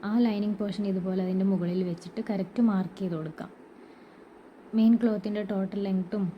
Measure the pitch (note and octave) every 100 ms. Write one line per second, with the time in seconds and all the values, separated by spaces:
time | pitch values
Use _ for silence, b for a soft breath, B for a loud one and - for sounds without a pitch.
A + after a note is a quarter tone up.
0 | G3+ A3+ A#3 G#3 G#3 G3+ G#3 G3 G3+ F#3
1 | F#3 F#3 F#3 F#3 F#3+ F#3 F3 F3+ F3+ E3+
2 | F3 - A3 G3+ F#3 - A#3 G3 F#3 -
3 | F#3+ E3 D#3 D#3 - - - B B B
4 | B B B - - - - A3 A3 A3+
5 | A#3 G#3 G#3+ G#3 G3+ G3+ F#3+ G3+ G3+ F#3+
6 | F3+ G#3+ F#3+